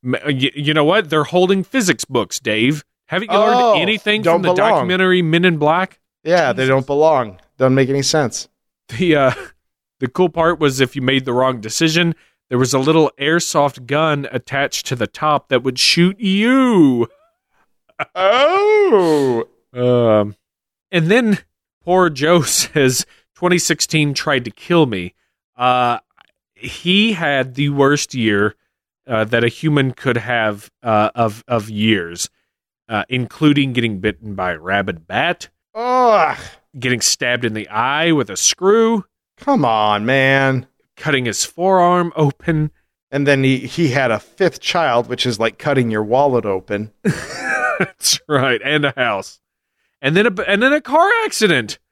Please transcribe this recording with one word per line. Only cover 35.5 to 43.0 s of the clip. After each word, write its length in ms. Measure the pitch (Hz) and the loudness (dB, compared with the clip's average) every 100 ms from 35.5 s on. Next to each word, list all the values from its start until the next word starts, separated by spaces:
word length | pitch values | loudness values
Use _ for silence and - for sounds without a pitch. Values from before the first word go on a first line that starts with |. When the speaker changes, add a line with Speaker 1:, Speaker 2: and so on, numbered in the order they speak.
| _ _ | _ _
Speaker 2:
Ugh. 640 | 220 240 254 247 214 156 - - - _ 135 | -10 -4 0 2 4 2 -2 -12 -20 _ -8
Speaker 1:
getting 220 | 123 120 | -4 -2
stabbed 440 | - - 127 120 120 | -2 -2 -2 -2 -2
in 80 | |
the 140 | 107 104 | -6 -8
eye 420 | 107 123 143 165 | -4 -2 0 0
with 180 | 156 113 | 0 -2
a 60 | 95 | -2
screw, 680 | - - 185 214 226 226 - _ _ _ | -2 0 2 4 4 0 -4 _ _ _
Speaker 2:
Come 260 | - 269 | -2 0
on, 420 | 135 110 107 104 110 | 2 2 2 0 0
man. 600 | 135 135 135 135 131 131 _ _ _ | 2 2 2 2 -2 -6 _ _ _
Speaker 1:
cutting 280 | 156 139 127 | -4 -2 -2
his 200 | 104 - | -6 -8
forearm 640 | - 180 190 175 180 175 160 | -4 0 4 4 2 -2 0
open. 540 | 151 - - 160 151 _ _ _ | -2 -2 -4 -2 -2 _ _ _